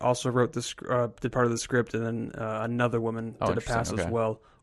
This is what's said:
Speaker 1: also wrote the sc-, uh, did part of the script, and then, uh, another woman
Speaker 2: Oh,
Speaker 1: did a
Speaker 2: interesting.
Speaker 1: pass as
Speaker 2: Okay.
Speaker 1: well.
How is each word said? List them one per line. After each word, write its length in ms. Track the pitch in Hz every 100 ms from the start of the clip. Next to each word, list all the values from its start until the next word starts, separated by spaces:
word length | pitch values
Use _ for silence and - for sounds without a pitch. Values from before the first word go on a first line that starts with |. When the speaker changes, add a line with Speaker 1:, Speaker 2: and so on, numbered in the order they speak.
Speaker 1:
also 280 | 123 123 131
wrote 260 | 123 120
the 80 | 123
sc-, 280 | - - -
uh, 180 | 123 120 -
did 100 | 123
part 140 | 127 120
of 60 |
the 40 | 117
script, 380 | - 123 117
and 100 | 113
then, 280 | 113 117 113 -
uh, 260 | 113 110
another 360 | 117 120 120 117
woman 360 | 113 113 113 -
Speaker 2:
Oh, 60 | 101
Speaker 1:
did 60 | 113
a 20 |
Speaker 2:
interesting. 140 | - 117
Speaker 1:
pass 160 | 117
as 80 | 110
Speaker 2:
Okay. 100 | 85
Speaker 1:
well. 300 | 117 110 107 _ _